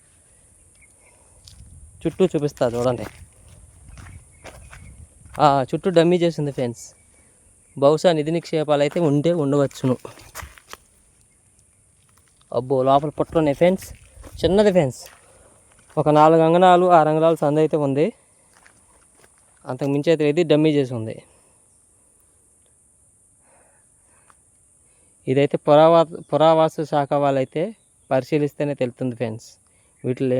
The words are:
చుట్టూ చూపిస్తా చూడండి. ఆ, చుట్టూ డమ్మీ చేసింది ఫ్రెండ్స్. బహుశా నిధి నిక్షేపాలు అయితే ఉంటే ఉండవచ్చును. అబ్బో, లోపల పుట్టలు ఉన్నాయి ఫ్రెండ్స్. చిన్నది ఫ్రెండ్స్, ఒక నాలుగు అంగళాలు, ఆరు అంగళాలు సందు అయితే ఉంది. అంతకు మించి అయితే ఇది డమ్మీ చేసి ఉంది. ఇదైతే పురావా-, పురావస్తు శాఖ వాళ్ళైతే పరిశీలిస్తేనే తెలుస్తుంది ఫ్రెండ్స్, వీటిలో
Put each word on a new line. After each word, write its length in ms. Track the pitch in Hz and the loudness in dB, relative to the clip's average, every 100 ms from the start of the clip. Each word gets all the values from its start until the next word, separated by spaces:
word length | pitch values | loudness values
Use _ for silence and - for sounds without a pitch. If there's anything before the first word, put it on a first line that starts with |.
| _ _ _ _ _ _ _ _ _ _ _ _ _ _ - - - - - - | _ _ _ _ _ _ _ _ _ _ _ _ _ _ -20 -20 -20 -20 -20 -10
చుట్టూ 220 | 170 - 185 | -8 -2 -2
చూపిస్తా 300 | 160 143 - 127 117 | 0 -6 -4 -4 -2
చూడండి. 320 | 123 120 107 - - _ - - - - - - - - - _ - - - - - - - _ - - | -2 -4 -8 -16 -20 _ -20 -20 -20 -20 -20 -20 -20 -20 -20 _ -20 -20 -20 -20 -20 -20 -20 _ -16 -6
ఆ, 40 | 143 139 127 | -4 -4 -4
చుట్టూ 180 | 165 196 170 | -8 -4 -2
డమ్మీ 180 | 165 180 170 | 0 0 -4
చేసింది 260 | 160 147 135 | -6 -8 -8
ఫ్రెండ్స్. 260 | 123 117 - _ _ _ _ _ _ _ _ - | -10 -10 -18 _ _ _ _ _ _ _ _ 0
బహుశా 280 | 139 156 185 160 | 0 2 2 0
నిధి 160 | 147 | -2
నిక్షేపాలు 480 | 165 - 160 147 147 | -4 -4 -4 -2 0
అయితే 140 | 143 180 165 | 0 -2 0
ఉంటే 220 | 143 147 175 | 0 0 0
ఉండవచ్చును. 520 | 139 143 139 - 135 123 - - - - - - _ - _ _ _ _ _ _ _ _ _ _ _ _ _ _ _ _ - - | 0 0 -2 -2 -4 -4 -8 -20 -20 -20 -20 -20 _ -20 _ _ _ _ _ _ _ _ _ _ _ _ _ _ _ _ -10 -8
అబ్బో, 180 | 127 135 131 | -4 -2 2
లోపల 220 | 139 151 - | 2 0 -6
పుట్టలు 200 | 147 170 | -4 -2
ఉన్నాయి 160 | 156 135 | 0 2
ఫ్రెండ్స్. 260 | 170 190 - - - - - - | 0 0 -6 -20 -20 -20 -20 -6
చిన్నది 300 | 160 190 208 180 | -2 2 2 2
ఫ్రెండ్స్, 240 | 143 - - - _ _ _ _ _ _ _ - | 0 -4 -16 -20 _ _ _ _ _ _ _ -4
ఒక 80 | 151 151 | 2 6
నాలుగు 240 | 156 165 160 | 6 6 4
అంగళాలు, 400 | 170 185 180 180 175 | 4 6 4 6 4
ఆరు 100 | 156 | 4
అంగళాలు 260 | 156 160 165 | 2 0 0
సందు 180 | 151 147 | 0 0
అయితే 120 | 156 160 147 | 0 0 -2
ఉంది. 200 | 135 175 - _ _ _ _ _ _ _ _ _ _ _ _ _ _ 151 | 0 -2 -4 _ _ _ _ _ _ _ _ _ _ _ _ _ _ -12
అంతకు 200 | 131 143 | -6 -4
మించి 160 | 143 147 | -2 0
అయితే 180 | 160 151 | 0 2
ఇది 120 | 147 165 | 0 2
డమ్మీ 180 | 151 156 147 | 2 2 0
చేసి 140 | 131 123 | -2 -6
ఉంది. 180 | 110 - - _ _ _ _ _ _ _ _ _ _ _ _ _ _ _ _ _ _ _ _ _ _ 554 _ _ _ _ _ _ _ _ _ _ _ _ _ _ _ _ - | -10 -12 -18 _ _ _ _ _ _ _ _ _ _ _ _ _ _ _ _ _ _ _ _ _ _ _ _ _ _ _ _ _ _ _ _ _ _ _ _ _ _ _ -4
ఇదైతే 240 | 135 143 - - | 0 0 -2 2
పురావా-, 440 | 147 160 165 156 170 - | 4 6 4 2 -4 -6
పురావస్తు 500 | 143 160 160 160 - 151 | 0 2 4 0 -2 -6
శాఖ 200 | 151 139 147 | -4 -2 -2
వాళ్ళైతే 380 | 143 135 131 156 185 226 _ _ - | 0 -2 -4 -6 -8 -10 _ _ -6
పరిశీలిస్తేనే 680 | 135 131 156 147 - 147 139 | -4 -2 -2 -4 -4 -6 -4
తెలుస్తుంది 340 | 127 - 131 117 | -6 -6 -8 -6
ఫ్రెండ్స్, 280 | 120 110 - _ _ _ _ _ | -8 -10 -16 _ _ _ _ _
వీటిలో 320 | 127 127 135 127 | -8 -4 -2 -2